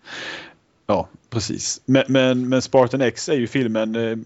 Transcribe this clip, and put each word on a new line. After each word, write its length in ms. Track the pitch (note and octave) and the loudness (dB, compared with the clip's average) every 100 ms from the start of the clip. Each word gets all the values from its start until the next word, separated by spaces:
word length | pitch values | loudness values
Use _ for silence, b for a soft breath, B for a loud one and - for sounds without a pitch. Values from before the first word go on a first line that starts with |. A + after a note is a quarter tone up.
| B B B B B B _ _ - | B B B B B B _ _ -2
Ja, 200 | G2 E2 - _ | -2 -2 -12 _
precis. 520 | A2+ - - - - - | -6 -4 -6 -6 -6 2
Men, 180 | C3+ B2+ | 2 4
men, 420 | C3 B2+ B2+ B2 | 4 4 2 0
men 120 | B2+ | -2
Spartan 400 | - C3+ B2 C3+ | 2 4 4 2
X 280 | B2 - - | 0 -2 -2
är 60 | D3 | -2
ju 100 | A#2 | 0
filmen, 480 | C#3 A#2+ A2 A2 A2+ | 0 0 0 -2 -2
eh, 220 | A2+ A2+ | -2 -4